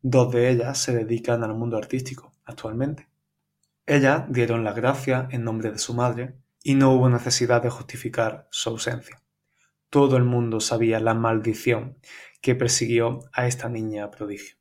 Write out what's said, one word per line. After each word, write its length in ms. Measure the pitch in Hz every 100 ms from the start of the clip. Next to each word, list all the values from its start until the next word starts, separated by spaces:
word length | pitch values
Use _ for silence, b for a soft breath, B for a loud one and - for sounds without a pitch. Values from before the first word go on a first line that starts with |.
Dos 320 | 131 131 123
de 180 | 123 123
ellas 280 | 123 120 139
se 140 | -
dedican 520 | 120 110 117 113 117
al 100 | 110
mundo 220 | 110 120 110
artístico 560 | 104 127 127 131 - _
actualmente. 640 | - 120 113 113 139 151 - _ _ _ _ _ _ _ -
Ellas 380 | 143 135 151 -
dieron 360 | 123 117 117
las 100 | 110
gracias 580 | 104 127 135 - 127 127
en 120 | 127
nombre 260 | 117 113 110
de 80 | 107
su 160 | -
madre 420 | 117 123 117 127 - _ _
y 100 | -
no 180 | 135 135
hubo 160 | 131 127
necesidad 540 | 120 123 - 120 120
de 80 | 123
justificar 760 | - - 117 117 - 113 107 _
su 200 | - -
ausencia. 520 | 113 - 117 - - _ _ _ _ _ _ _
Todo 280 | 143 139 131
el 80 |
mundo 340 | 123 123 117 113
sabía 400 | - 117 113 113
la 160 | 110
maldición 840 | 113 113 113 110 107 - 113 117 - B B B B
que 140 | - 127
persiguió 640 | 123 - 117 117 117 127 -
a 140 | - 123
esta 220 | 123 117
niña 420 | 117 110 104 104
prodigio. 460 | - 104 101 - _